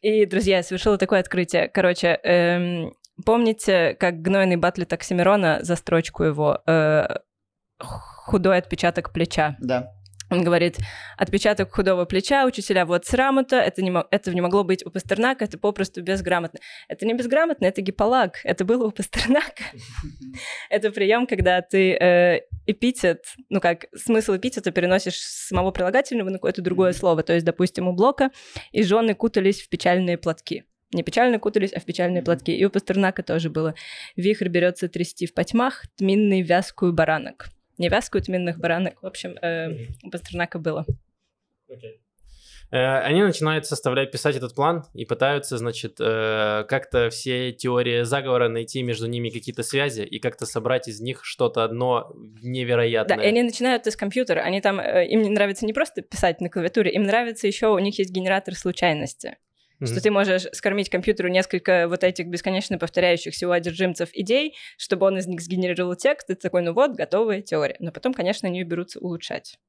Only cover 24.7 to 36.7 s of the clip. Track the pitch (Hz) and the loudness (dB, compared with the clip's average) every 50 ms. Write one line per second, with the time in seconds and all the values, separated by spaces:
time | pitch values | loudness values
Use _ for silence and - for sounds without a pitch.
24.7 | 180 196 175 180 185 190 185 143 - - - - - - - - 185 180 185 190 | -2 0 2 2 2 2 0 -2 -6 -6 -10 -10 -10 -10 -8 -2 -2 0 0 0
25.7 | 190 - 180 180 220 254 285 - 262 233 196 190 190 185 - - 196 - 175 185 | 0 -2 -2 2 2 2 0 2 -2 -4 -2 -4 -4 -2 -2 -2 -2 -2 -2 -2
26.7 | 180 180 185 180 180 - - 180 165 160 160 - 165 170 165 170 165 - 180 185 | 2 4 4 2 2 2 2 2 2 2 2 2 2 2 2 0 2 2 0 0
27.7 | _ - 180 180 180 175 208 262 277 - 269 269 _ - - - - - - - | _ -2 -2 -2 2 4 4 4 4 4 0 0 _ -8 -20 -18 -16 -18 -18 -6
28.7 | - - 220 180 202 226 226 226 208 - - 226 - 208 190 196 202 - - - | 0 0 2 4 4 4 4 2 0 0 0 0 2 4 2 2 2 0 -4 -8
29.7 | - 175 - 185 180 185 185 175 175 170 - 170 160 - _ - 165 - - _ | -6 0 2 2 2 4 2 0 -2 -2 -2 -4 -4 -4 _ -10 -10 -10 -10 _
30.7 | _ _ _ _ - 175 165 - - - 240 254 233 214 - 208 208 214 196 196 | _ _ _ _ -4 -4 -4 0 2 2 4 4 2 2 0 0 0 0 0 0
31.7 | - - - - 170 - 180 175 180 175 - 170 170 165 - - - - 190 196 | -4 -8 -8 -8 -4 -2 0 0 0 0 0 0 -2 0 0 -4 0 0 0 2
32.7 | - 196 - - 185 196 196 185 190 - 180 - 175 165 165 165 156 160 156 160 | 0 -2 -2 0 0 2 2 0 0 -4 -6 -2 -2 -2 -2 -2 -2 -2 -2 -2
33.7 | 160 - - - - - - - _ - 175 202 214 214 202 185 170 175 170 180 | -4 -6 -14 -18 -16 -16 -18 -12 _ -2 0 0 0 2 -2 0 2 2 2 2
34.7 | 180 - - 175 - 170 175 - - - 180 170 _ - 170 - - 226 240 262 | 0 0 -6 -6 -4 -4 -6 -6 -4 -8 -8 -6 _ -4 -4 0 0 0 0 0
35.7 | - - - - _ - 196 190 196 208 214 202 196 190 180 165 175 180 190 - | -2 -6 -18 -20 _ -2 0 2 4 4 4 4 4 2 2 2 2 2 2 -2